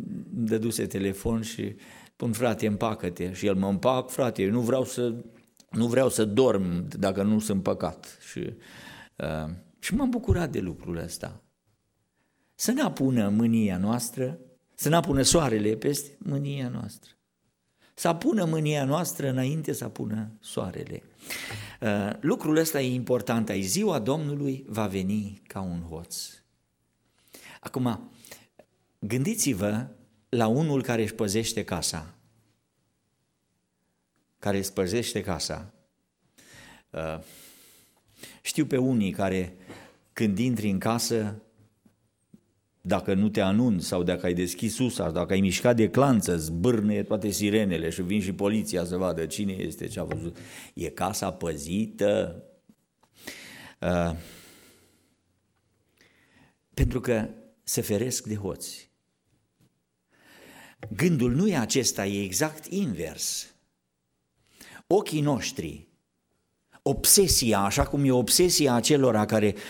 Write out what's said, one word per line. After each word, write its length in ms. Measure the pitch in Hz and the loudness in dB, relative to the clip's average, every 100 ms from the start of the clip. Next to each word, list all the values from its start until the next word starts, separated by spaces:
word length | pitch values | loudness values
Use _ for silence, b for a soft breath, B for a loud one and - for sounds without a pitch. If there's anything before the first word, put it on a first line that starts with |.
| - - - | -8 -10 -8
dăduse 560 | 123 113 113 113 110 104 | -4 0 0 0 -2 -4
telefon 560 | 98 98 95 113 113 | -2 -2 -2 -2 -2
și 340 | 110 - 104 101 B B B | -4 -6 -6 -8 B B B
spun: 180 | - 120 | -6 -4
"Frate, 360 | 107 120 104 107 | 0 0 2 0
împacă-te." 680 | 101 117 104 95 85 90 | 0 -2 -2 -6 -4 -6
Și 120 | 95 101 | 0 2
el: 100 | 95 | 2
"Mă 120 | 98 | 2
împac, 420 | 98 123 127 - | 2 2 0 -2
frate, 320 | - 123 - | -2 0 2
eu 100 | 98 | 0
nu 100 | 120 | 2
vreau 240 | 117 131 123 | 2 2 0
să, 280 | - 120 117 - - _ _ _ | -2 -2 -4 -10 -20 _ _ _
nu 180 | 113 120 | -2 2
vreau 220 | 123 135 | 4 4
să 160 | - 107 | 4 2
dorm 640 | 110 127 98 92 87 - - | 6 6 4 2 -2 -4 -2
dacă 240 | 98 95 | 0 2
nu 160 | 101 107 | 2 2
sunt 180 | 107 98 | 2 0
împăcat." 600 | 92 95 85 - - - - | 0 -2 -4 -6 -16 -20 -14
Și, 80 | - | -8
uh, 1120 | - - - - - - - - 76 78 78 90 - _ | -8 -10 -18 -20 -20 -20 -18 -8 -6 -4 -6 -10 -14 _
și 140 | - | -4
m-am 160 | 226 262 | 0 0
bucurat 420 | 240 - 175 151 | 0 2 2 2
de 80 | - | -2
lucrul 380 | 92 76 87 82 | -4 -6 -8 -6
ăsta. 440 | 85 - 85 92 _ _ _ _ _ _ _ _ _ _ _ - | -6 -8 -10 -12 _ _ _ _ _ _ _ _ _ _ _ -4
Să 160 | - | -2
n-apună 580 | 262 214 - 135 123 101 | 2 0 2 2 4 2
mânia 480 | 107 117 113 104 90 | 4 4 4 2 2
noastră, 600 | 101 120 - - 127 165 - _ _ - | 0 0 -4 -4 -4 -6 -16 _ _ -4
să 140 | 147 | 2
n-apună 320 | 170 - 135 | 2 4 2
soarele 540 | 135 170 139 110 104 117 | 6 4 4 2 2 2
peste 360 | 143 143 - - | 0 -2 -6 -10
mânia 520 | - 143 143 139 123 | -4 -4 -4 -4 -6
noastră. 420 | 123 104 - - _ _ _ _ _ _ b b | -6 -10 -14 -20 _ _ _ _ _ _ b b
Să 140 | - 170 | -2 0
apună 380 | 165 269 220 165 | 2 2 2 2
mânia 380 | 160 151 147 | 2 2 2
noastră 460 | 135 156 165 - 139 | 2 0 0 -2 -2
înainte 440 | 131 131 160 151 | 0 0 -2 -4
să 100 | 143 | -4
apună 480 | 120 - 113 110 110 - | -6 -6 -4 -4 -6 -12
soarele. 640 | - - 95 - - - - B B B B B B B | -8 -6 -6 -8 -10 -12 -14 B B B B B B B
Uh, 280 | 113 101 101 - | 0 0 0 -2
lucrul 380 | 151 170 151 156 | 0 0 2 2
ăsta 240 | 160 143 | 2 0
e 120 | 127 | 0
important 560 | 127 117 123 104 117 107 | -2 0 0 2 0 0
aici. 160 | 98 95 | -2 0
Ziua 340 | 143 214 147 | 0 0 0
Domnului 680 | 107 151 147 143 143 131 - | 0 0 -2 -2 -4 -4 -6
va 200 | 110 104 | -4 -2
veni 540 | 95 92 107 101 98 - | -2 0 -2 -4 -10 -12
ca 140 | 101 | -8
un 200 | 92 85 85 | -6 -6 -8
hoț. 360 | 80 87 - - - _ _ _ _ _ _ _ B B B B B | -12 -10 -12 -12 -18 _ _ _ _ _ _ _ B B B B B
Acum, 520 | - 135 123 110 - B B B B - _ _ _ _ | -6 -2 0 -2 -8 B B B B -20 _ _ _ _
gândiți-vă 880 | 101 123 156 226 147 95 104 107 131 - _ _ _ | -4 0 0 0 0 2 0 0 -4 -12 _ _ _
la 180 | 120 110 | 2 4
unul 340 | 127 160 135 | 4 2 0
care 200 | 120 117 | 0 0
își 120 | 101 | 0
păzește 500 | - 104 104 110 - | 0 0 0 0 -4
casa. 500 | 92 87 - 80 82 - _ _ _ _ _ _ _ _ _ _ _ _ _ _ _ _ _ _ _ _ _ _ | -4 -4 -2 -6 -10 -18 _ _ _ _ _ _ _ _ _ _ _ _ _ _ _ _ _ _ _ _ _ _
Care 180 | 104 98 | -2 -2
își 140 | 95 | -2
păzește 500 | - 90 117 110 107 | -2 0 0 -2 -4
casa. 520 | 95 80 - 78 92 - _ _ _ _ _ _ B B B B _ | -4 -4 -4 -6 -10 -20 _ _ _ _ _ _ B B B B _
Uh, 300 | - 80 80 B B B B B B B _ _ B B B | -8 -6 -8 B B B B B B B _ _ B B B
știu 240 | - - 135 | -6 -2 0
pe 120 | 131 | 2
unii 340 | 131 123 98 | 2 2 0
care, 440 | 104 98 95 90 - B B B B _ | 0 0 0 -2 -8 B B B B _
când 240 | - 110 95 | 0 0 2
intri 320 | 127 117 104 | 0 0 0
în 80 | 95 | 0
casă, 580 | 110 117 - 117 107 104 - _ _ _ _ _ _ _ _ - _ _ _ _ | 0 0 0 0 -2 -6 -16 _ _ _ _ _ _ _ _ -20 _ _ _ _
dacă 300 | 90 95 101 | -2 -2 2
nu 160 | 95 104 | 2 2
te 120 | 110 | 2
anunți 460 | 95 104 123 92 - | 2 4 4 2 0
sau 160 | 92 | 0
dacă 220 | 90 87 90 | 2 0 0
ai 80 | |
deschis 460 | 90 87 - 113 110 | 0 -2 -2 -4 0
ușa, 320 | 127 - 85 | -2 0 -2
dacă 220 | 85 87 | 0 0
ai 60 | 98 | 2
mișcat 360 | 98 87 123 117 | 2 4 4 4
de 140 | 104 | 4
clanță, 480 | 123 139 113 92 85 | 4 4 4 2 -2
zbârne 680 | 80 85 113 113 104 104 | -2 0 2 2 2 0
toate 260 | 101 107 104 | 0 -2 -2
sirenele 600 | 92 104 110 98 82 82 | 0 2 2 2 0 -2
și 120 | 85 | -4
vin 200 | 90 104 | -2 0
și 120 | 92 | -2
poliția 520 | 87 101 110 92 90 87 | 0 2 2 0 -4 -2
să 120 | 90 | -2
vadă 280 | 92 82 82 | -2 -2 -4
cine 280 | - 98 | -4 -4
este, 340 | 95 85 78 85 | -4 -6 -8 -8
ce 120 | 95 | -6
a 40 | |
văzut. 340 | 82 80 85 - B B B | -6 -6 -8 -12 B B B
E 160 | - - | -8 -8
casa 420 | - 190 - 95 | -4 -4 -2 -4
păzită? 1120 | - 170 156 80 98 110 - 101 101 87 85 - _ _ _ _ _ _ B B B B B B - | -4 -4 -4 -4 -4 -4 0 2 2 0 -8 -18 _ _ _ _ _ _ B B B B B B -4
Uh, 360 | 87 90 85 85 B B B B B B B B B B _ _ _ _ _ _ _ _ b b b b b b _ | 0 2 0 -4 B B B B B B B B B B _ _ _ _ _ _ _ _ b b b b b b _
pentru 260 | - 123 123 | 2 2 2
că 300 | 120 110 110 - - _ | 2 0 0 -8 -20 _
se 180 | - - | -4 -2
feresc 440 | 110 101 127 - 107 | 0 0 0 -4 -4
de 100 | 107 | -4
hoți. 540 | 95 - - - - _ _ _ _ _ _ _ _ _ _ _ _ B B B B B B B - 104 | -4 -8 -12 -14 -20 _ _ _ _ _ _ _ _ _ _ _ _ B B B B B B B -8 2
Gândul 360 | 175 151 123 | 2 4 4
nu 160 | 127 208 | 4 4
e 100 | 156 | 2
acesta, 480 | 107 135 110 - 98 | 2 2 2 0 -2
e 180 | 101 | -2
exact 420 | 98 110 151 151 - | -2 -2 -2 -4 -6
invers. 880 | 196 170 80 78 76 - - - _ _ _ _ _ _ _ _ _ _ B B B _ | -4 -2 -4 -6 -6 -6 -6 -10 _ _ _ _ _ _ _ _ _ _ B B B _
Ochii 340 | 202 202 151 | 2 2 0
noștri, 640 | 147 131 - - 82 73 - _ _ _ _ _ _ _ _ b | 2 0 -2 -6 -8 -10 -18 _ _ _ _ _ _ _ _ b
obsesia, 800 | 135 135 - - 180 - 120 101 | -4 0 4 6 6 4 4 4
așa 240 | 98 139 | 4 2
cum 220 | 139 143 135 | 2 2 4
e 60 | |
obsesia 600 | 127 110 - 180 175 139 | 4 4 4 6 6 4
acelora 520 | 120 113 143 131 107 107 | 4 4 6 6 4 4
care 300 | 110 104 - | 4 2 0